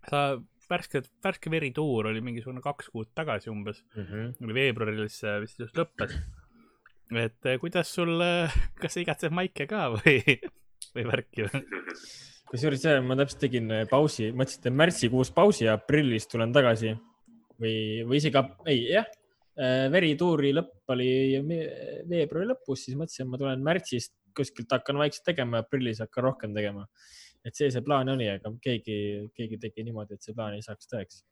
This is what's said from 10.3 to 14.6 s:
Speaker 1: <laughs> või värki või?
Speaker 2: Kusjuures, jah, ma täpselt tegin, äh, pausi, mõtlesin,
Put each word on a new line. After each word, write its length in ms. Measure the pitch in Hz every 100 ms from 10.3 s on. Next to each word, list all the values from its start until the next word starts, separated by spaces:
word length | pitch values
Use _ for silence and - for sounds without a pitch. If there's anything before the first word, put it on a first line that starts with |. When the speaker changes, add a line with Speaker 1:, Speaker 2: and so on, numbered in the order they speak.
| 123 - _
Speaker 1:
<laughs> 380 | _ _ - -
või 120 | 117
värki 400 | 120 110 - 104
või? 160 | 139 - 95 87 85 - - - -
Speaker 2:
Kusjuures, 400 | - 123 151 135
jah, 160 | 160 143
ma 160 | 127 131
täpselt 240 | 139 -
tegin, 320 | 139 123 113
äh, 160 | 110 110
pausi, 400 | 131 151 - 110
mõtlesin, 380 | 123 135 -